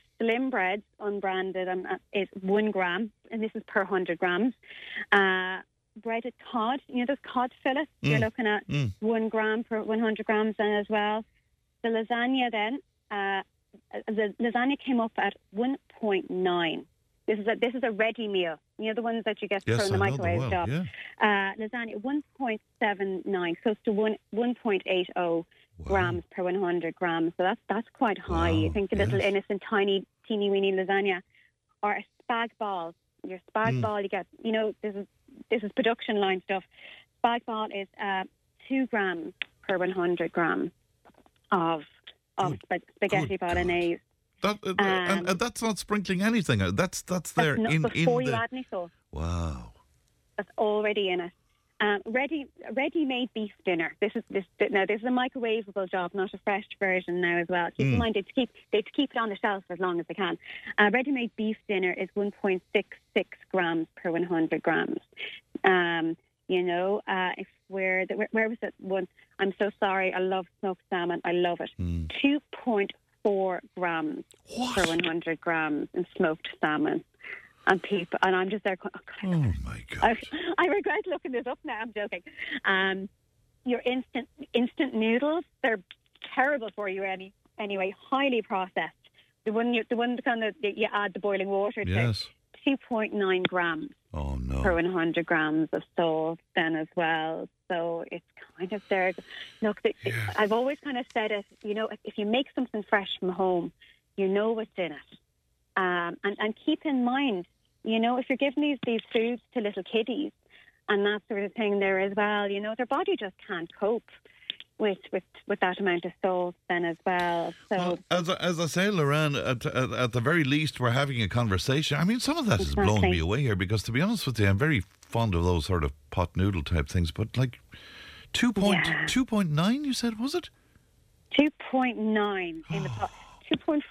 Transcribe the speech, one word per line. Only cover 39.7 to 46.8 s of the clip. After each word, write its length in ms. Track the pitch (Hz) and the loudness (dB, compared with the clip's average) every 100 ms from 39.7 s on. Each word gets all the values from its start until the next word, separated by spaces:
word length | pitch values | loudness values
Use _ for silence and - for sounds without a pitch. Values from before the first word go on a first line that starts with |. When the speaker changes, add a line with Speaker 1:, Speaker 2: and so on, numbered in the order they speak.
| 185 | 0
Speaker 1:
one 120 | 180 | 0
hundred 420 | 185 175 175 170 | 2 0 2 0
grams 380 | - 165 - - - _ _ - - _ _ _ | 0 0 0 -4 -8 _ _ -20 -20 _ _ _
of, 300 | 190 165 160 147 _ - - _ - | 0 2 -2 -6 _ -20 -20 _ -4
of 140 | 180 | -2
Speaker 2:
Good, 80 | - | -4
Speaker 1:
spa-, 300 | - 180 - _ | -6 -6 -6 _
spaghetti 300 | 202 196 147 | 0 0 0
Speaker 2:
good 120 | 190 | -2
God. 80 | 175 | 0
Speaker 1:
bolognese. 460 | 175 180 175 175 170 - _ _ _ | 0 2 2 0 -2 -8 _ _ _
Speaker 2:
That, 160 | 196 208 | -2 -2
uh, 100 | 185 185 | -2 0
and, 20 | 196 185 180 196 | 2 2 2 0
Speaker 1:
Um, 60 | 180 | 2
Speaker 2:
and 100 | 185 | 0
that's 240 | 240 - | -2 -2
not 160 | 226 196 | -2 -2
sprinkling 440 | - 208 180 185 | -2 -2 0 0
anything. 400 | 208 233 156 110 | 2 2 2 2
Uh, 80 | 92 | 4
that's, 320 | 98 | 2